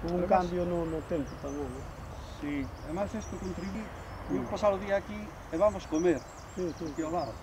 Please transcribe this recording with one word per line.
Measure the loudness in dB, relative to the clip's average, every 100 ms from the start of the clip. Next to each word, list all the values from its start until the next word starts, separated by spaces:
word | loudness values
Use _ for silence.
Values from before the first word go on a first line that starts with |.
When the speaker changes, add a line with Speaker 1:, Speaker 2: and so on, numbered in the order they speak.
Speaker 1:
Un | 2 2
Speaker 2:
Además | 6
Speaker 1:
cambio | 6 6 2 2
no, | 2
no | 0 -2 0
tempo | -2 -2 -4
tamén, | -6 -4
non? | -4 -6 -8 -10 -10 -10 -10 -6
Speaker 2:
Sí, | -4 -2 -2 -6 -6
además | -2 -2 -2
isto | -6 -6
contribui, | -4 -4 -4 -6 -6 -10 -10 -10 -2
eu | 0
Speaker 1:
Mm. | 0
Speaker 2:
pasar | 4 4 4
o |
día | 2 0
aquí | 0 -8 -8 -10 -4
e | 4
vamos | 4 4 0
comer, | 4 6 4 2 -12 -10 -2
Speaker 1:
Sí, | -2 -2
sí, |
Speaker 2:
aquí | -6 -2
Speaker 1:
sí. | 0
Speaker 2:
ao |
lado. | 0 -2 -4